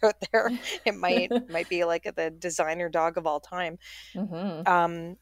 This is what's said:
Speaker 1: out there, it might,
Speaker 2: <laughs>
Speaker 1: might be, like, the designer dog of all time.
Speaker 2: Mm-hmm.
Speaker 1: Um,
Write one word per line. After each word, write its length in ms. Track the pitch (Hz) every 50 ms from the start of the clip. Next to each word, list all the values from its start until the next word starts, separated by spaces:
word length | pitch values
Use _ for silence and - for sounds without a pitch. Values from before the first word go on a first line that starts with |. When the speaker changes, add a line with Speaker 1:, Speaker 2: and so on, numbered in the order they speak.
| -
Speaker 1:
out 120 | 214 208 - 190 -
there, 220 | - 220 - 233 247 240 - - 403 370 -
it 100 | 233 208
might, 380 | 190 180 180 185 - 180 196 240
Speaker 2:
<laughs> 120 | 247 247 -
Speaker 1:
might 220 | 165 165 175 -
be, 160 | 180 175 175
like, 180 | 170 170 170 - - -
the 160 | - 165 160
designer 580 | 160 165 180 180 165 - 170 156 160 175 175 170
dog 280 | 165 165 160 165 165 175
of 100 | 165 160
all 120 | 147 147
time. 380 | - - 180 180 180 160 165 - - - - - - - -
Speaker 2:
Mm-hmm. 500 | 185 202 180 170 165 190 202 165 156 180 196
Speaker 1:
Um, 500 | 180 170 170 170 170 170 165 170 185 -